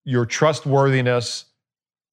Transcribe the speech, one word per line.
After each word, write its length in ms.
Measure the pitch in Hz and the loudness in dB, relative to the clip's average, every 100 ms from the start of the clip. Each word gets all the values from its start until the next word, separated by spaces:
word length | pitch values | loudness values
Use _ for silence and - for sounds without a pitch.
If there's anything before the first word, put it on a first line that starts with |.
| - | -4
your 200 | 123 117 | -2 -2
trustworthiness 1160 | - 156 147 147 139 139 135 123 123 117 - - _ _ _ _ _ _ | 0 0 0 0 2 2 2 0 0 -2 -10 -16 _ _ _ _ _ _